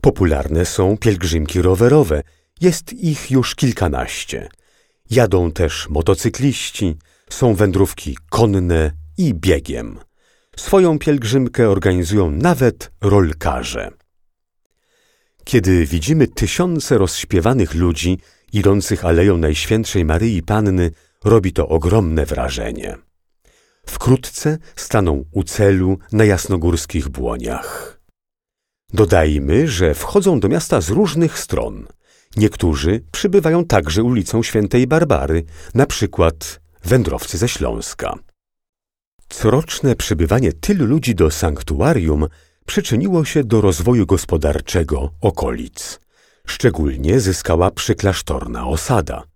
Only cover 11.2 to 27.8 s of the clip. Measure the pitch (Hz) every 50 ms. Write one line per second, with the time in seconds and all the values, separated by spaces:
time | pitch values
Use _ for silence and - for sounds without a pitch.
11.2 | 117 104 113 139 127 120 - - 120 110 98 98 90 101 92 90 87 82 101 104
12.2 | 95 85 71 76 120 175 175 127 131 120 107 - - - - - - 101 98 101
13.2 | 95 80 73 73 - - 71 64 60 - - 60 - - - _ _ _ _ _
14.2 | _ _ _ _ _ _ _ _ _ _ _ _ _ _ _ _ _ _ _ _
15.2 | _ _ _ _ - - - 123 98 92 92 87 82 69 78 85 78 101 156 160
16.2 | 135 - - - - 98 - - 175 180 170 156 - - 139 113 98 87 - -
17.2 | - - - 92 82 110 131 135 98 80 - 82 87 87 85 78 80 87 92 95
18.2 | _ _ _ _ _ _ - 107 95 101 98 101 95 - 101 85 - 87 85 82
19.2 | 90 101 95 85 82 76 78 76 - - 113 110 113 - - 101 87 78 76 87
20.2 | 104 117 110 90 80 - 104 107 107 101 95 90 87 85 82 _ _ _ _ _
21.2 | - 101 110 113 95 92 85 - 80 71 78 82 78 85 92 113 101 82 80 80
22.2 | 73 71 71 65 62 65 65 - - - - - - 50 - - _ _ _ _
23.2 | _ _ _ _ _ _ _ _ _ _ _ _ _ - - - - - 127 127
24.2 | - - - - - 156 156 156 - - - - - - - 113 98 85 76 69
25.2 | 67 76 - 98 90 - - - 107 98 98 92 92 92 98 92 - - - 107
26.2 | 110 107 98 87 - - 98 90 80 87 87 85 - - - 82 69 69 69 69
27.2 | 65 60 58 62 60 57 60 - - - - -